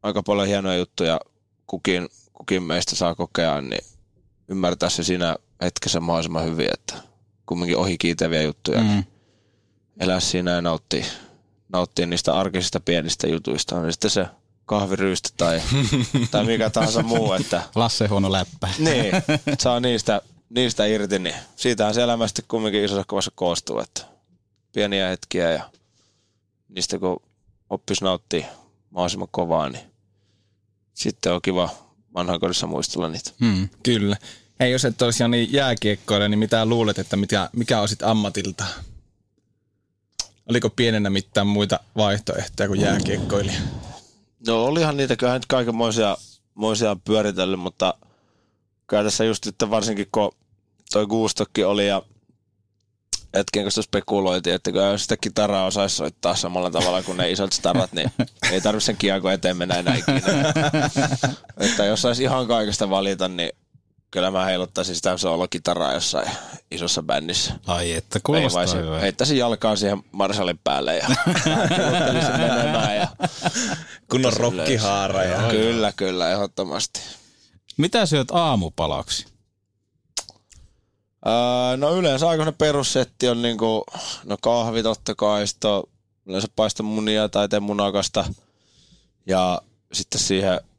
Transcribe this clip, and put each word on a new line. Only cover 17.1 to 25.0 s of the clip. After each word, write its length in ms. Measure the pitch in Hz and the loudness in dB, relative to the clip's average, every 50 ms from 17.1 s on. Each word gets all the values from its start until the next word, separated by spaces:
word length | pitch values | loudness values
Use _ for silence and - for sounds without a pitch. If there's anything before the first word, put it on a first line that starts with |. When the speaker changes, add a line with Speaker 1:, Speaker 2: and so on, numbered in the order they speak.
| 117 117 113 104 92 | 2 2 2 2 0
Speaker 1:
Että 280 | 92 - - - 87 85 - - | 0 0 0 -2 -2 -2 -4 -2
Speaker 2:
Lasse 320 | 107 117 117 - - 110 | 0 0 0 2 0 0
huono 240 | 104 104 98 98 95 | 2 2 2 2 2
läppä. 380 | 95 95 90 - - - - 92 92 - | 2 0 -2 -4 -8 -8 -6 -6 -2 0
Speaker 1:
Niin, 340 | 156 160 147 123 117 101 127 190 - - 151 151 - - 143 127 | 2 2 2 2 2 2 0 0 0 0 -2 -2 0 -2 -4 0
saa 200 | - 127 123 120 | 0 0 2 2
niistä, 420 | 123 127 120 110 - - 107 101 - - - _ _ _ | 2 2 0 0 2 2 0 0 0 -6 -20 _ _ _
niistä 360 | 113 123 127 123 - - 107 | 0 0 0 0 2 2 2
irti, 340 | 107 110 107 101 95 101 95 | 2 2 2 2 0 0 0
niin 160 | 92 85 - - - - - | 0 -2 -6 -6 -12 -16 -12
siitähän 380 | - - 127 120 98 107 104 107 | -2 0 0 2 4 2 2 4
se 80 | 117 | 2
elämä 260 | 120 120 117 117 113 | 2 2 2 2 0
sitten 180 | 104 - - - | -2 -2 -6 -6
kumminkin 360 | _ - 113 110 107 98 107 101 | _ -2 -2 0 0 2 2 0
isossa 180 | 101 101 98 95 | 2 0 -2 -2
kuvassa 240 | - 104 98 92 98 _ | -2 -2 -2 -2 -4 _
koostuu. 440 | - 92 87 85 82 - - 57 55 | -2 0 0 0 -2 -4 -6 -6 -6
Että 220 | 55 - _ - - - _ _ _ _ _ _ _ _ _ _ _ _ _ | -6 -6 _ -14 -14 -14 _ _ _ _ _ _ _ _ _ _ _ _ _
pieniä 360 | 104 104 101 101 98 | -2 -2 0 0 0